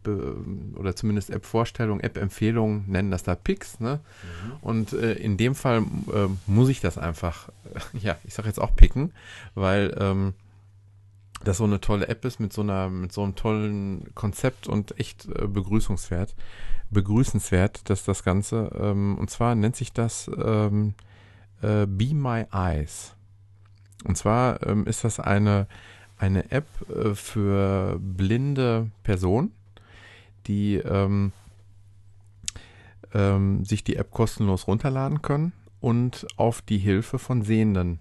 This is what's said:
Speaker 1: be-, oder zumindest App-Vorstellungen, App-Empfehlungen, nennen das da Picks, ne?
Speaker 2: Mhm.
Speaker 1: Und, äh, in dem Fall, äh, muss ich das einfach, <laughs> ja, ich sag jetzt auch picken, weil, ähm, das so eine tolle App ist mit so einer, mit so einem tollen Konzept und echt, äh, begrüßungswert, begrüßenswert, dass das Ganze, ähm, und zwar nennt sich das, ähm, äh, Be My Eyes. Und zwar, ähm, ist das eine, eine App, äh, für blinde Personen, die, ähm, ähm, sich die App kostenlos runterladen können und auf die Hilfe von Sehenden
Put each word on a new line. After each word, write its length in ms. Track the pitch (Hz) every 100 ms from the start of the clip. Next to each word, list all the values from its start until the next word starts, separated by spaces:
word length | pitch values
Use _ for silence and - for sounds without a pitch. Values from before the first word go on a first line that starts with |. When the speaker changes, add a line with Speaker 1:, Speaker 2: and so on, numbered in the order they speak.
Speaker 1:
be-, 360 | 107 101 67 - - 98 101
oder 200 | - 95
zumindest 340 | 92 110 104 98
App-Vorstellungen, 680 | 107 - 113 113 - 113 101
App-Empfehlungen, 840 | - - 98 - 110 117 110 104 98
nennen 240 | 92 98
das 100 | 92
da 120 | -
Picks, 440 | 87 - 190 - -
ne? 200 | 117 147 - -
Speaker 2:
Mhm. 280 | 90 85 104 147
Speaker 1:
Und, 320 | - 113 107
äh, 200 | - 113
in 240 | 104 107 95
dem 160 | 117
Fall, 300 | 139 135 117 107 - -
äh, 140 | - 98 95 -
muss 220 | 104 131
ich 120 | 131
das 160 | 92 -
einfach, 520 | 85 80 87 - - - -
<laughs> 200 | - -
ja, 220 | 117 98 -
ich 100 | 95
sag 120 | - 107
jetzt 120 | -
auch 160 | 98
picken, 360 | - - 127 160 - - - 101
weil, 420 | - 95 98 101 -
ähm, 340 | 98 95 98 95 - - - - - - - - - -
das 140 | 101 95
so 60 |
eine 160 | 107 98
tolle 280 | - 104 -
App 180 | 110
ist 140 | 127 -
mit 120 | 107
so 80 | 110
einer, 280 | 104 95 95
mit 240 | 92 90
so 80 | -
einem 120 | 101
tollen 800 | 95 110 110 107 104 98 95 -
Konzept 520 | - 107 - 131 - -
und 320 | 101 101 -
echt, 280 | - - -
äh, 120 | - -
begrüßungswert, 840 | 101 92 107 - 95 - 85 98 - - - - - -
begrüßenswert, 960 | 101 98 107 139 101 - 101 101 - -
dass 140 | 98
das 200 | - 95
Ganze, 480 | - 98 104 113 107 -
ähm, 380 | 101 101 101 98
und 120 | 98
zwar 240 | - 117
nennt 200 | 117 104
sich 180 | - 123
das, 360 | - 117 - - -
ähm, 560 | 110 107 107 104 107 101 - - - - - -
äh, 240 | 107 107
Be 280 | 101 95 123
My 320 | 151 135 113 110
Eyes. 640 | 98 92 78 73 - - - - - - - - - - -
Und 120 | - 90
zwar, 480 | 104 117 127 -
ähm, 200 | - 104
ist 180 | 107 113
das 160 | 117 -
eine, 480 | - 101 104 101 98 - - - - -
eine 320 | 95 95 -
App, 140 | 131 - - -
äh, 240 | - 110
für 840 | 101 - 110 101 98 98 98 95 92
blinde 880 | 98 92 95 120 139 135 123 113 110 -
Personen, 480 | - 92 92 107 196 - - - - - - - - - -
die, 280 | 101 104 101
ähm, 540 | - 98 98 101 98 - - - - - - - - - - - - - - - - - -
ähm, 500 | 104 98 98 98 98
sich 200 | 101 107
die 100 | -
App 160 | - -
kostenlos 560 | - 110 - 104 92 -
runterladen 540 | 101 143 131 135 151
können 320 | - 143 165 - - -
und 460 | 123 117 123 - - -
auf 240 | 113 117
die 160 | - 104
Hilfe 380 | 98 98 113 131
von 240 | - 127
Sehenden 560 | 107 110 107 95 90 85